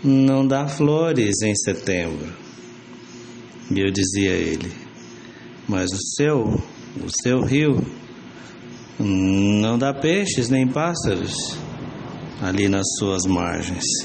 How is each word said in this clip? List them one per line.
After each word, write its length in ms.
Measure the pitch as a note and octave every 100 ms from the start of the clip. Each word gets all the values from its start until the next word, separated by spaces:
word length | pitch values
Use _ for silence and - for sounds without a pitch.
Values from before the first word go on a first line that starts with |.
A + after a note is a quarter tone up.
não 420 | C#3 C3+ C3+ C3+ C3+
dá 220 | C3+ D3
flores 720 | D3 D3 D3+ E3 C#3+ G#2 G2
em 140 | G#2+ G2+
setembro." 760 | - F#2+ - F#2 E2 D2+ D2+ F2 - - - - - - - - - - - - -
E 80 | G2
eu 120 | G2
dizia 400 | G2 F#2+ F#2+ G2
a 60 | F2
ele: 340 | E2 D#2+ F2 E2+ - - - - - - - - -
"Mas 220 | F#2+ F#2
o 80 | F#2+ - -
seu, 260 | D3 D3 G#2+ G2+ - - - -
o 60 | - -
seu 180 | B2 B2+
rio 400 | A2 C3+ D3+ B2+ - - - - - - - - - - - -
não 760 | G#2 F#2+ F#2+ G2 G2+ G#2 G#2+ A#2
dá 160 | C3+
peixes 560 | C#3 D#3 F#3 G3 - A#2
nem 180 | C3 B2+
pássaros 920 | C#3 E3 E3 A2+ F#2+ F2+ - - - - - - - - - - -
ali 260 | F#2+ F#2+ G2+
nas 180 | G2 F#2+ -
suas 260 | G2+ F#2+ F2+
margens." 600 | F2+ F2 E2 E2 F2 - -